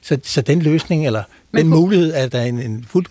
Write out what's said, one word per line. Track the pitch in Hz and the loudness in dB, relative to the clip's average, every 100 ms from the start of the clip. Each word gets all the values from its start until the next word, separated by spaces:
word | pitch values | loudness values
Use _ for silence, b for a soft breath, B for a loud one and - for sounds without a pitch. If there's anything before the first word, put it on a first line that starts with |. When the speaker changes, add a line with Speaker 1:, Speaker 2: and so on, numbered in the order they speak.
Speaker 1:
Så, | - 131 | -6 -6
så | - - | -2 -2
den | 123 160 | 0 2
løsning, | 156 156 - 165 151 | 2 0 0 -2 0
eller | 107 101 b _ | -2 -6 b _
Speaker 2:
Men | - 160 | 0 4
Speaker 1:
den | |
Speaker 2:
ku- | 160 | 4
Speaker 1:
mulighed, | 180 196 165 156 | 4 2 2 0
er | 131 | -2
der | 120 | -2
en, | 120 120 | -4 -4
en | 117 110 117 | -6 -8 -4
fuldt | 180 180 | -4 -2